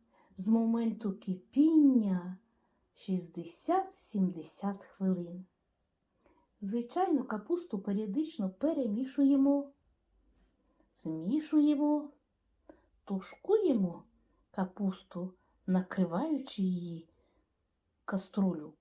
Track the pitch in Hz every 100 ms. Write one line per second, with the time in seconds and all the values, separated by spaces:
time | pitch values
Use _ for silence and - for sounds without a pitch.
0 | _ _ _ - 196 226 226 233 226 190
1 | 202 190 - 180 - 262 320 311 285 247
2 | 202 180 180 185 _ _ _ _ _ -
3 | - 185 170 170 160 - - 370 381 -
4 | - 208 180 165 156 - 196 196 - -
5 | 190 180 170 180 185 _ _ _ _ _
6 | _ _ _ _ _ _ 196 233 233 349
7 | 370 285 - 214 - 349 - 202 202 196
8 | 220 226 311 - 190 - 294 302 226 208
9 | 262 - 277 277 277 285 277 - _ _
10 | _ _ _ _ _ _ _ _ _ -
11 | 160 160 175 302 - 311 294 277 294 302
12 | 294 - _ _ _ _ - - _ _
13 | - 190 - - - 427 370 226 180 170
14 | - _ _ _ _ - 185 - 196 185
15 | - 175 185 - _ _ - 185 185 -
16 | 175 175 311 277 262 - 185 180 175 165
17 | - _ _ _ _ _ _ _ _ _
18 | - 190 - - 190 160 151 -